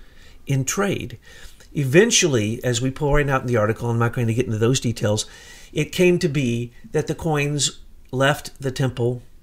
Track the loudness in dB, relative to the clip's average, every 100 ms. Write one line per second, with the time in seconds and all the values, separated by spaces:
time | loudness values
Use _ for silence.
0 | -20 -20 -20 -12 -4 -2 -2 -2 -2 -2
1 | -6 -12 -20 -20 -20 -20 -10 -4 4 6
2 | 6 4 2 2 0 -2 -2 -2 -2 -2
3 | 2 2 2 0 2 0 2 0 -2 0
4 | 0 0 0 0 0 0 2 2 -2 -2
5 | -2 -2 -4 -14 -20 -20 -10 -6 -4 2
6 | 4 4 2 0 -2 -2 -6 -12 -6 -4
7 | -4 -4 -2 0 0 -2 -2 -4 -18 -20
8 | -8 0 0 0 -6 -10 -6 -2 -2 0
9 | -2 -4 -10 -20